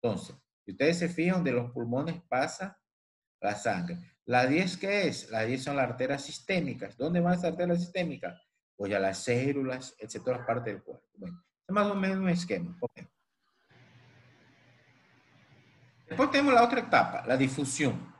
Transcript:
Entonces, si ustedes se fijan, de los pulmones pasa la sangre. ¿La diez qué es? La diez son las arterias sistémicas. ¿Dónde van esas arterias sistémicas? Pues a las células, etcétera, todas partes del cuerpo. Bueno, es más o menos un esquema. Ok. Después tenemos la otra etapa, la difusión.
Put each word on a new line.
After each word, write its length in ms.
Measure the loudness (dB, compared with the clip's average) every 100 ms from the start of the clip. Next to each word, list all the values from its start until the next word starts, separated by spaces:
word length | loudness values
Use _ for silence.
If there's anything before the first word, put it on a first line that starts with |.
Entonces, 360 | 0 -2 -6 -18 _ _
si 60 | -16
ustedes 260 | 0 2 2
se 100 | -2
fijan, 340 | 0 2 2
de 80 | 2
los 220 | 0 -2
pulmones 480 | -6 -2 -2 -2 -6 -4
pasa 500 | -2 -2 -4 -10 -12 _ _ _ _ _ _
la 160 | -4 -2
sangre. 420 | -2 -2 -4 -8 -12 _ 0
¿La 200 | 2 4
diez 300 | 2 0 -2
qué 320 | -2 0 0
es? 220 | -2 -6
La 140 | -4
diez 200 | -2 -2
son 120 | -2 0
las 120 | -2
arterias 340 | 0 -2 -2
sistémicas. 760 | -6 -14 -2 -2 -2 -6 -10 -6
¿Dónde 220 | 0 2
van 120 | 4
esas 200 | 4 2
arterias 280 | 0 2 2
sistémicas? 580 | 2 -2 -2 -4 -8 -10 _ _ _ _
Pues 160 | 0
a 60 | 2
las 260 | 2 0
células, 720 | 0 2 2 0 -2 -4 -10 -16
etcétera, 380 | -12 -6 -2 -2
todas 100 | 0
partes 280 | -2 -2
del 80 | -8
cuerpo. 240 | -10 -18 _
Bueno, 280 | -16 -14 -14 _ _ -2
es 80 |
más 120 | 0 2
o 80 |
menos 240 | 2 0 0
un 100 | 0
esquema. 480 | 0 0 -4 -6 -8
Ok. 200 | -10 -10 -20 _ _ _ _ _ _ -20 -20 -20 -20 -20 -20 _ _ _ _ _ _ _ _ _ _ _ _ -20 _ _ -20 _ -12
Después 240 | 0 2
tenemos 240 | 4 6
la 80 | 8
otra 180 | 6 4
etapa, 460 | 4 4 4 -2 0
la 100 | 2
difusión. 800 | 2 0 -4 0 0 -2 -10 -20